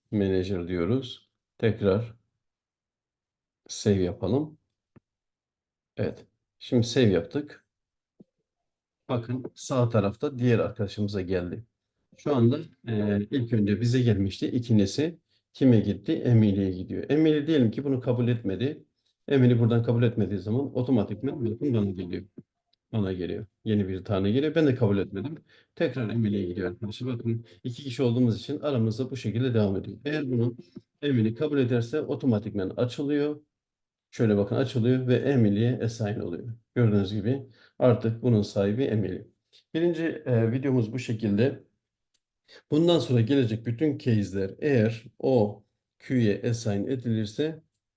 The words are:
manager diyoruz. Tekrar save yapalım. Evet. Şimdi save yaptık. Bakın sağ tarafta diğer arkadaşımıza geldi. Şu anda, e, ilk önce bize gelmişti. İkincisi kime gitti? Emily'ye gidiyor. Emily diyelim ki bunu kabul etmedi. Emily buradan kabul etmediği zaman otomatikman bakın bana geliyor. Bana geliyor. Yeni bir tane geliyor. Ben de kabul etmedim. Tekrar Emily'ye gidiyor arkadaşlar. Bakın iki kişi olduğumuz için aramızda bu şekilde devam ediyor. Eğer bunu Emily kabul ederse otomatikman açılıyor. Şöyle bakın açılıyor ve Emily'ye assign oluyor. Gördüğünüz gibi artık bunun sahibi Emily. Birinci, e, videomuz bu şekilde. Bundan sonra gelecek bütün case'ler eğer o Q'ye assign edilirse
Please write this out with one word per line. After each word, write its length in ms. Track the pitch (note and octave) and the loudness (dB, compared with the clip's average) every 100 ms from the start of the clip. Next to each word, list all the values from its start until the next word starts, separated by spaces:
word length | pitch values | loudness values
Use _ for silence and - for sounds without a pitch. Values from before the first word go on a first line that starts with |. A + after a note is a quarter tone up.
| _ | _
manager 580 | A2 G2 F#2 F#2 F#2+ E2+ | -2 0 0 0 -4 -4
diyoruz. 640 | F2+ E2+ B2+ B2+ - _ _ _ _ | -2 0 0 -4 -14 _ _ _ _
Tekrar 560 | A2+ G#2 G2+ F#2+ A2+ - _ _ _ _ _ _ _ _ _ _ _ _ _ _ - | -2 0 2 2 -2 -12 _ _ _ _ _ _ _ _ _ _ _ _ _ _ -16
save 340 | - A2+ G2 | -4 0 2
yapalım. 560 | F2+ - F2+ B2 D#3 - _ _ _ _ _ _ _ _ _ _ _ _ _ - | 0 -2 -2 -2 -2 -10 _ _ _ _ _ _ _ _ _ _ _ _ _ -6
Evet. 300 | F#2 - - _ _ _ | -6 -6 -14 _ _ _
Şimdi 280 | - B2+ A2+ | -2 0 2
save 180 | C#3 A#2 | 4 4
yaptık. 540 | F2 E2+ C#3+ D3 - _ _ _ _ _ _ _ _ _ _ _ _ _ _ - | 4 0 -6 -8 -12 _ _ _ _ _ _ _ _ _ _ _ _ _ _ -6
Bakın 360 | B2+ A#2 B2+ B2 | -6 -4 -8 -10
sağ 340 | - - C3+ A#2+ | -12 -4 0 2
tarafta 500 | A#2 G2 - D3 C3+ | 2 0 -2 -6 -2
diğer 200 | B2 A2+ | 2 2
arkadaşımıza 600 | G2+ - G2+ - G2+ G2+ | 0 -4 -6 -4 -4 -4
geldi. 440 | F2+ F#2 F2+ E2 - _ _ _ _ _ | -4 -4 -4 -8 -12 _ _ _ _ _
Şu 200 | - C#3 | -2 2
anda, 220 | A#2 D3 D#3+ _ - | 4 2 -4 _ -6
e, 320 | G#2+ G#2 G2+ G#2 | -2 0 0 -2
ilk 220 | C#3 A#2 | -4 -2
önce 280 | A2+ G2+ G#2 | 0 2 0
bize 200 | A#2 B2+ | 0 2
gelmişti. 460 | A#2+ G2+ G2 - D3+ | 2 2 0 -4 -4
İkincisi 720 | C3 A#2 A2 G2 - D#3 E3+ _ _ _ | -4 2 4 4 0 -4 -4 _ _ _
kime 280 | - C#3 A2+ | 2 6 6
gitti? 320 | G2 F2+ - | 4 -2 -2
Emily'ye 580 | D#3+ - A2+ G#2+ G2 F#2+ | -2 4 6 6 4 0
gidiyor. 340 | F2+ F#2+ F#2 - | -4 -8 -8 -2
Emily 380 | D3 D#3+ D3+ C#3+ | 2 4 2 2
diyelim 240 | D#3 A#2 | 2 2
ki 140 | G#2+ | 0
bunu 160 | C#3 C3 | -2 -2
kabul 280 | B2+ A#2+ B2 | -2 0 0
etmedi. 560 | A#2 G2 F#2 B2+ D#3 - _ _ _ - | 0 -2 -4 -4 -6 -14 _ _ _ 0
Emily 300 | C#3 B2 A#2 | 4 6 6
buradan 240 | A#2 A#2 | 4 2
kabul 200 | A#2 A#2 | 2 2
etmediği 380 | A#2+ A2 F#2+ G2 | 2 2 -2 -2
zaman 360 | F#2+ A#2 C#3+ - | -2 -4 -2 -4
otomatikman 680 | B2+ B2 G2+ G2+ C3 D3+ A#2 | 0 2 0 -4 -6 -4 -4
bakın 240 | A2+ D3 | -4 -2
bana 160 | A#2 G2+ | 0 0
geliyor. 340 | F#2 F2 F#2 - - - _ _ _ _ | -4 -8 -10 -12 -18 -20 _ _ _ _
Bana 200 | A2+ G2 | -4 -2
geliyor. 340 | F#2 F2 F#2 G#2 _ | -4 -6 -8 -10 _
Yeni 240 | A2+ G#2 F#2 | -2 0 0
bir 160 | F#2+ | -4
tane 260 | F2+ G2 G2 | -4 0 2
geliyor. 240 | A#2+ D3+ | 0 0
Ben 120 | D3+ D3+ | 2 2
de 80 | |
kabul 240 | B2 A2+ G2+ | 4 2 2
etmedim. 460 | F#2+ F#2+ B2+ D#3+ - _ _ | -2 -6 -8 -10 -16 _ _
Tekrar 340 | - E3 B2+ A2 | -4 -4 -2 -4
Emily'ye 380 | A2+ A2 G2+ F2+ | 0 0 0 -4
gidiyor 240 | F2+ F2+ | -4 -6
arkadaşlar. 480 | F2+ G#2 G#2+ B2+ A#2+ | -6 -10 -8 -8 -6
Bakın 260 | A#2 A2+ A2+ - | -4 -4 -6 -14
iki 180 | C3 A#2+ | -12 -10
kişi 200 | C#3+ A#2+ | -10 -2
olduğumuz 380 | B2+ A#2 B2 G2+ | 0 2 2 0
için 200 | - C#3+ | -4 -6
aramızda 500 | D3 C3 A2+ A2 C3 | -2 0 0 -2 -6
bu 60 | C3 | -6
şekilde 380 | A2 A#2+ B2+ | -4 -2 0
devam 220 | A2+ G#2 G2 | 2 2 0
ediyor. 220 | F#2 G2 | -6 -10
Eğer 260 | C#3+ D3+ C#3 | -6 -4 -2
bunu 260 | B2 B2 A#2+ - - - _ | 0 0 -4 -12 -20 -20 _
Emily 320 | D3 B2+ A2 | 0 2 2
kabul 240 | A#2 D3+ C#3+ | 0 -2 0
ederse 420 | B2 B2 A#2 D#3 | 2 0 -2 -4
otomatikman 680 | - C#3+ C#3 G#2+ G#2 G2+ F#2+ | -4 -2 0 0 0 -4 -4
açılıyor. 720 | - A#2+ - C#3+ D3 D3 D3 - _ _ _ _ _ _ | -2 -4 -2 -2 0 0 -4 -12 _ _ _ _ _ _
Şöyle 260 | - A#2 G#2 | 0 2 4
bakın 200 | G2+ A#2 | 2 0
açılıyor 500 | B2+ B2+ A#2 B2+ B2+ | -2 0 2 2 2
ve 100 | B2 | 2
Emily'ye 640 | C3 C#3+ G#2+ G2+ A#2 B2+ | 2 4 4 4 0 0
assign 360 | - - G#2+ G#2 | -4 -4 -4 -4
oluyor. 280 | - F2 B2 - _ | -6 -8 -10 -14 _
Gördüğünüz 380 | - A#2 G#2 G2 | 0 2 4 0
gibi 320 | G#2+ G2 C#3 - _ _ - | -2 -2 -4 -6 _ _ 0
artık 440 | B2+ A2 A#2 A2+ | 4 4 0 -2
bunun 200 | B2+ A2+ | 2 2
sahibi 420 | G2+ - G2+ G#2 | 2 0 0 0
Emily. 380 | C#3 G#2 F#2+ F2+ - _ _ _ _ | 0 -2 -2 -6 -12 _ _ _ _
Birinci, 300 | D#3+ F3 D#3+ | -2 0 0
e, 480 | E3 - - A#2+ A2+ | -4 -6 0 2 2
videomuz 400 | B2+ C#3 C3 G#2+ | 0 0 0 0
bu 60 | B2 | -4
şekilde. 640 | A#2+ A2 A2 G2+ C3 C3+ - _ _ _ _ _ _ _ _ - _ | -6 -4 0 2 2 0 -10 _ _ _ _ _ _ _ _ -20 _
Bundan 280 | D3 E3+ E3+ | 2 4 4
sonra 220 | C3 B2 | 4 2
gelecek 460 | G#2+ C#3 A#2+ A2 - | 4 2 2 -2 -4
bütün 320 | A#2 D#3 D3 | -2 -2 -2
case'ler 520 | - A2 F#2+ F#2+ F#2+ - | 0 0 0 -4 -6 -4
eğer 460 | D3+ C3 G#2+ A#2 - - | 0 2 2 -2 -10 -6
o 460 | C3+ C3 G#2 - _ _ _ _ | 0 2 2 -2 _ _ _ _
Q'ye 440 | - C3 A2 G2 A#2+ | -4 0 2 0 -2
assign 360 | A#2 A2+ G2 G2+ | -4 -2 -2 -2
edilirse 760 | C3 A#2+ A2 G#2 - D3+ E3 - _ _ | -4 -4 -4 -4 -4 -6 -6 -16 _ _